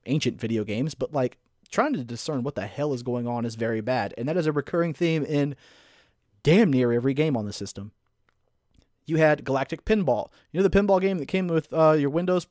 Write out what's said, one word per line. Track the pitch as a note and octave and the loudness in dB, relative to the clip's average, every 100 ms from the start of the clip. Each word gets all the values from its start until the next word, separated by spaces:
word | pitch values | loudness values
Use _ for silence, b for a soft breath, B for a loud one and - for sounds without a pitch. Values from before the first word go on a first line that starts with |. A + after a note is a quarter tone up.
| - | -4
ancient | D3 B2+ - | -2 -2 -4
video | A2 A2+ | -4 -2
games, | G#2 G#2+ D3+ | -2 -4 -4
but, | - B2+ | -4 -4
like, | C#3+ B2+ _ _ _ - | -2 -4 _ _ _ -8
trying | - D4 | -2 -2
to | G#3 | -2
discern | A#2 A#2 - C#3 | -6 -10 -6 -4
what | C3 - | -4 -6
the | G2+ | -8
hell | - D3 | -4 -4
is | B2+ | -4
going | B2 A#2+ A#2+ | -4 -4 -4
on | A#2+ | -4
is | A#2 | -4
very | A2 A2+ A2 | -4 -2 -2
bad. | A2 B2+ G2+ - | -2 -2 -4 -6
And | B2+ | -4
that | F3 | -2
is | D#3 | 0
a | |
recurring | D3 - F3 E3+ | -2 -2 -2 -2
theme | C#3+ E3+ D#3+ | 0 0 0
in | C#3 D3 C#3+ C3+ b b b b b b _ _ | 0 0 -2 -6 b b b b b b _ _
damn | D3 F#3 G#3 | 4 4 6
near | C3 A#2+ | 4 2
every | A#2+ C3 | 2 0
game | C#3 D#3 A#2+ | 0 0 0
on | G#2 | -4
the | |
system. | - G2 - G#2+ _ _ _ _ _ _ _ _ _ _ _ - | -8 -10 -12 -14 _ _ _ _ _ _ _ _ _ _ _ -2
You | D#3+ | 4
had | D#3 D3 | 4 4
Galactic | B2 C3 C3 D#3+ | 0 -2 -2 -4
Pinball. | - A3 D3 G#2+ - b b | 0 2 2 0 -2 b b
You | E3 | 0
know | F#3+ | 4
the | G3 | 4
pinball | G#3 F#3 | 4 2
game | F#3+ F#3 | 2 -2
that | C#3 | -2
came | F#3+ F3+ | -2 0
with, | D#3+ - | -2 0
uh, | D#3 D#3 | 4 6
your | D#3 C#3 | 6 2
Windows | D#3+ F3+ F3+ - | 0 2 0 -2